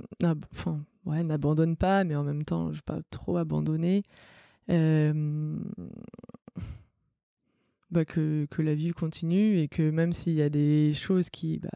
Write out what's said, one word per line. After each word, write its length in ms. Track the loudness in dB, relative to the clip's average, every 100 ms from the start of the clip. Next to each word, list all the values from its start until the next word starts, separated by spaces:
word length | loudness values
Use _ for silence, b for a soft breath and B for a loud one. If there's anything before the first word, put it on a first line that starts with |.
| -16 -2
n'ab-, 240 | -2 -2 -6
enfin, 260 | -8 -6 -6 -10 _ -6
ouais, 180 | -2
n'abandonne 520 | -2 0 2 2 2 2
pas, 280 | 2 2
mais 120 | 2 -2
en 80 |
même 200 | -2 -4 -2
temps, 260 | -2 -2
je 60 | -6
vais 60 | -6
pas 140 | -8 -8
trop 280 | -10 -4 -2
abandonner. 640 | 0 -2 0 0 2 0 -2 B B B B B 0
Euh, 880 | 2 4 4 4 2 -2 -2 -4 -6 -8 -10 -12 -14 -16 -20 -20 -20 -18 -12 B B B _ _ _ _ _ _ _ _ _ _
bah, 140 | -2 0
que, 400 | -2 0 -2 -2
que 120 | -2
la 120 | 0
vie 180 | 0 -2
continue 680 | -4 -6 -4 0 2 4 2
et 80 | 0
que 220 | 0 2
même 240 | 2 0
s'il 200 | 0 0
y 80 | 2
a 80 | 2
des 440 | 4 4 6 4
choses 360 | 2 0 0 0
qui, 300 | -4 -4 -4
bah, 100 | -6